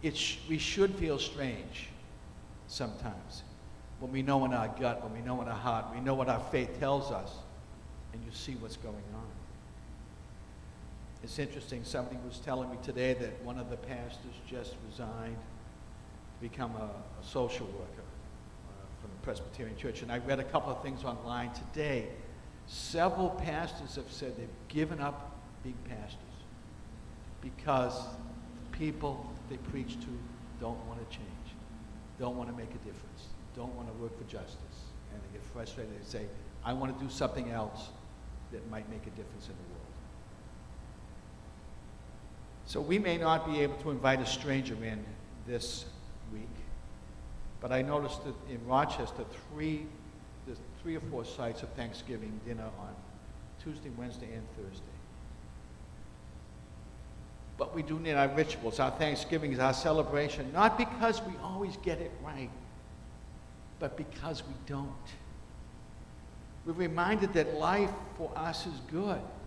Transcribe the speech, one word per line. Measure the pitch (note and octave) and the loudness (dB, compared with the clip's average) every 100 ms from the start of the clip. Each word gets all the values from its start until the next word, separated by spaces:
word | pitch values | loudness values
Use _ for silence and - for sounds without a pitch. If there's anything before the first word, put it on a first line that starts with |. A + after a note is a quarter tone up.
It | D#3+ - | 2 4
sh-, | - - D3+ | 2 2 2
we | D#3+ | 4
should | - - G3 | 4 8 8
feel | F#3+ E3 C#3 | 8 4 4
strange | - - C3+ A2+ - - - - - - - - - - - | 2 2 0 0 -4 -6 -8 -10 -12 -12 -12 -12 -12 -12 -8
sometimes | - A#2+ G2+ A#2 F#2+ - - - - - - - - | -2 -2 0 -4 -4 -6 -8 -10 -12 -10 -10 -10 -6
when | B2+ | 0
we | C3 | 4
know | C3+ C#3 C3 | 8 8 8
in | |
our | B2 A2 | 6 4
gut, | - B2+ A#2 | 4 4 4
when | A2 | 0
we | A2+ | -2
know | A#2+ B2+ | 0 0
in | A#2 | 0
our | A2 | 2
heart, | A#2+ A2+ G#2+ A#2 | 4 4 2 0
we | |
know | C3 | 4
what | C3 C3 | 6 6
our | A2+ - | 4 6
faith | C#3 A#2+ - | 4 4 4
tells | C#3 C#3 C3+ | 6 6 4
us, | G#2 - - - - - - - - - | 0 -2 -6 -8 -10 -10 -10 -10 -10 -8
and | A#2 | -6
you | A2+ | -6
see | A2 - B2 | -6 -4 -4
what's | A2 - | -4 -6
going | A#2 G#2 G2+ G#2+ | -6 -6 -6 -6
on. | A2+ A2 - - - - - - - - - - - - - - - - - - | -6 -8 -8 -10 -10 -12 -10 -10 -10 -12 -12 -12 -10 -10 -12 -10 -10 -10 -10 -10
It's | A2+ - | -6 -2
interesting, | C#3+ D3 C3 B2 | -2 -2 -6 -4
somebody | A2+ C3 B2 B2+ B2 | -2 0 0 -2 -6
was | - | -6
telling | D3+ B2+ B2+ | 0 0 0
me | B2 | -4
today | - B2 B2+ B2 | -4 4 4 6
that | A#2 G2+ | 2 -2
one | A#2+ B2+ | -4 -4
of | A2+ | -4
the | A#2+ | -4
pastors | - B2 A#2+ - B2 - - | -4 -4 -4 -6 -10 -10 -8
just | B2 A2+ - A2+ | -6 -4 -6 -8
resigned | - A#2 A2+ A2+ A2+ | -6 -4 -4 -4 -4
to | - - - - - - - - - - A#2 | -6 -10 -10 -10 -12 -12 -12 -12 -12 -8 -6
become | - A#2+ A2 | -2 -2 -2
a, | G#2+ G2+ G#2+ - | -4 -4 -8 -8
a | |
social | - C#3+ A#2+ - G#2 | -2 2 2 2 -2
worker, | G2 F2+ - - - - - - - - | -4 -6 -8 -10 -10 -10 -12 -12 -12 -12
uh, | - - - | -12 -10 -10
from | A2 | -8
the | F#2+ | -4
Presbyterian | C3+ A2 - - A2+ G#2+ | -2 -2 -4 -6 -6 -4
Church. | C3+ A2 | -4 -4
And | A#2 | -2
I | A#2+ | -2
read | B2 C#3 | 4 2
a | |
couple | - D#3 C3+ | 6 4 4
of | B2+ | -2
things | C#3 C3 | -2 -2
online | B2+ A#2 A#2+ A#2+ A#2+ | -2 -2 -2 0 0
today. | - - - D3+ C3 G#2+ - - - - - - | -2 -4 0 2 2 0 -6 -10 -10 -12 -12 -10
Several | - - E3 F3+ F#3 F3+ | -6 -2 6 6 8 4
pastors | - - D#3 E3+ - C#3 - | 4 2 2 0 -2 -6 -6
have | B2+ | -6
said | - C3+ A2+ | -4 -4 -4
they've | A2+ - - | -6 -8 -2
given | D3+ D#3 D#3+ | 2 4 4
up | C#3+ C#3+ - - - - | 0 0 -6 -8 -10 -6
being | B2+ A#2+ - | -4 -4 -4
pastors | A2+ G#2+ - - - - - - - - - - - - - | -4 -6 -8 -10 -10 -10 -10 -10 -10 -10 -10 -10 -10 -10 -6
because | C3 - D3+ C3+ B2 A#2+ | -6 -2 6 6 6 2
the | - - - - - - - - | -4 -6 -6 -8 -10 -10 -6 0
people | D#3 C#3+ D3 C3+ A#2 A#2+ - | 0 2 0 -2 -4 -8 -6
they | C3 | -6
preach | - C#3+ A#2+ - | -2 -2 -2 -4
to | - A#2+ - - - - | -4 -6 -6 -10 -10 -4
don't | A#2 A#2 A2+ | -2 -2 -4
want | A#2 | -6
to | A2+ - | -6 -8
change, | G#2+ - - - - - - - - - | -8 -8 -8 -10 -10 -10 -10 -10 -10 -2
don't | B2 B2 | -2 0
want | A#2+ | -2
to | A#2+ | -4
make | A2+ | -4
a | A#2+ G2+ | -6 -8
difference, | - - - - - - - | -8 -10 -10 -8 -8 -8 -6
don't | B2 A#2+ | -4 -4
want | A#2 | -6
to | A2 | -4
work | A#2 A2+ | -4 -6
for | A#2 | -6
justice. | G#2+ F#2 - - - - - - | -6 -6 -8 -8 -8 -10 -10 -8
And | G#2 | -8
they | G2 G2+ | -8 -8
get | |
frustrated. | - B2 A2+ - A2 G2+ | -6 -6 -6 -4 -6 -6
They | - | -4
say, | A2 G2+ - - - | -4 -4 -6 -8 -4
"I | A2+ | 0
want | B2+ C3 C3 | 2 2 0
to | |
do | C3+ | -2
something | - C3+ - A#2+ | 2 2 2 0
else | A#2 G#2+ - - - - - - - - | 2 0 -2 -8 -10 -10 -10 -8 -8 -6
that | A2 G#2+ | -8 -6
might | G#2+ G#2+ | -6 -6
make | A2 A2+ | -6 -6
a | |
difference | G#2+ G2 - - | -6 -8 -8 -8
in | F2+ | -8
the | F2+ | -8
world." | F2 - - - - - - - - - - - - - - - - - - - - - - - - - - - - - | -10 -10 -10 -10 -10 -12 -12 -12 -12 -10 -10 -10 -10 -10 -10 -12 -12 -12 -12 -10 -10 -10 -12 -12 -10 -10 -10 -10 -10 -4
So | - | -2
we | D3 F#3+ | 4 6
may | G3 E3+ | 6 4
not | E3 D#3+ D#3+ | 8 6 6
be | D3+ | 4
able | C#3+ C#3+ | 4 4
to | D#3 | 0
invite | C3+ C3 C3 | 6 8 8
a | A#2 | 6
stranger | - D3 C3+ B2+ A2 | 2 4 4 4 0
in | A2+ G#2+ G#2 G#2 - - - | 0 -2 -4 -8 -10 -8 -2
this | A#2+ - - - - - - - | 0 0 -2 -4 -8 -8 -6 -6
week, | A2 - - - - - - - - - - - - | -4 -4 -4 -2 -2 -4 -8 -8 -8 -6 -4 -4 -2
but | - | 4
I | B2+ | 6
noticed | C3+ D3 C#3 - C#3+ | 6 4 4 0 -4
that | B2+ - | -4 -4
in | A#2+ A#2 | -4 6
Rochester, | C3 D3+ - B2+ - A#2 - - | 6 8 4 0 -2 -6 -6 -8
three, | D3+ D#3 D3+ D#3 - - - - - - | 0 2 2 -2 -8 -10 -12 -12 -10 -8
there's | - - - | -8 -8 -6
three | E3+ D#3+ | -2 -2
or | |
four | D#3+ C3 A2+ | 0 -2 -2
sites | - A#2+ A2+ | -2 0 0
of | - | -4
Thanksgiving | - A#2 - - A#2 G#2+ G#2+ A#2+ | -2 -4 -4 -4 -4 -2 -4 -4
dinner | A2+ A2 G#2 | -2 -4 -4
on | G2+ F#2+ - - - - - - | -8 -8 -10 -12 -10 -10 -10 -8
Tuesday, | E3 D3 C#3+ A#2 | -6 -6 -6 -4
Wednesday, | A#2+ A#2+ A#2 | -4 -4 -6
and | A#2 G#2+ - | -6 -6 -6
Thursday. | G2 F#2+ - - - - - - - - - - - - - - - - - - - - - - - - - - - - | -6 -6 -8 -10 -10 -10 -10 -10 -10 -10 -12 -12 -10 -10 -10 -10 -10 -10 -10 -12 -12 -10 -10 -10 -10 -10 -10 -10 -10 -2
But | C#3 | 0
we | E3+ | 0
do | D3+ D#3 | 0 2
need | E3 C#3+ | 4 8
our | C#3 | 8
rituals. | C#3 D#3 - A2+ A2 | 8 6 6 0 6
Our | C3 | 4
Thanksgiving | - D3+ C#3 - E3+ D3+ | 6 4 4 4 4 4
is | B2+ | 6
our | C3+ | 8
celebration, | - E3+ D#3 C3+ C#3+ D3 - C3 | 8 8 8 8 6 4 2 2
not | E3 G#3+ G#3+ | 10 10 10
because | A#3 - A3+ A3 | 4 8 6 6
we | F#3 F3+ | 2 -2
always | E3+ F#3+ G3+ F#3+ | -2 0 0 2
get | F#3 D#3+ | 2 2
it | E3 - | 0 -4
right, | C#3 C#3+ B2 - - - - - - - - - - - - - | -4 -4 -4 -6 -10 -12 -12 -12 -12 -10 -12 -12 -12 -12 -12 -2
but | D3 - | -2 0
because | D3 - D#3 D#3 - | -4 -4 -4 -2 -4
we | C3+ - | -8 -4
don't. | C#3+ C#3 - - - - - - - - - - - - - - - - - D#3+ | -2 -2 -4 -8 -10 -10 -10 -10 -10 -12 -12 -12 -12 -12 -12 -12 -12 -12 -8 -2
We're | |
reminded | E3 F3 D#3+ F3 G#3+ F#3+ | 4 4 6 6 8 8
that | E3+ D3+ | 8 6
life | D3+ D#3 G3 G3 - - - | 6 6 8 6 4 -4 -2
for | E3 - | -2 0
us | D#3+ D#3+ F#3 | 0 0 -2
is | C#3+ - | -4 -2
good | D#3+ G3+ F3+ F#3+ - | 2 4 2 0 -8